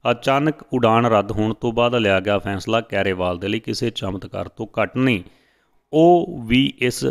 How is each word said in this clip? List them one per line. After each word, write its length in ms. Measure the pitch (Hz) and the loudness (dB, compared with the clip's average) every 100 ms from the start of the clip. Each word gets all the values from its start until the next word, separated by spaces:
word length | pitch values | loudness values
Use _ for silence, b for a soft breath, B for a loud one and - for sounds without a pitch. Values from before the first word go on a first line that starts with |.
| 123 | -2
ਅਚਾਨਕ 440 | 120 - 135 156 151 - | -2 0 0 0 -4 -6
ਉਡਾਣ 340 | 131 117 113 120 | 0 2 4 4
ਰੱਦ 260 | 107 101 | 2 2
ਹੋਣ 220 | 104 107 | -2 -2
ਤੋਂ 180 | 110 120 | -2 -4
ਬਾਅਦ 220 | 117 120 | 0 0
ਲਿਆ 260 | 123 101 95 | 2 2 2
ਗਿਆ 180 | 95 101 | 0 -2
ਫੈਸਲਾ 420 | 98 98 101 113 | -2 -8 -2 -4
ਕੈਰੇਵਾਲ 580 | 110 101 98 90 90 87 | -2 -2 -2 -2 -2 -4
ਦੇ 100 | 98 | -4
ਲਈ 120 | 113 | -6
ਕਿਸੇ 300 | 113 107 120 | -6 -6 -6
ਚਮਤਕਾਰ 580 | - 98 98 92 98 90 | -6 -8 -8 -10 -10 -10
ਤੋਂ 180 | - 110 | -12 -8
ਘੱਟ 300 | - 101 123 | -4 -4 0
ਨਹੀਂ। 260 | 131 104 - b b b b b _ | 0 -2 -6 b b b b b _
ਉਹ 460 | 151 170 175 170 151 113 | 4 6 6 2 -10 0
ਵੀ 280 | 123 139 - | 2 2 0
ਇਸ 280 | 123 - 131 | -4 -2 -4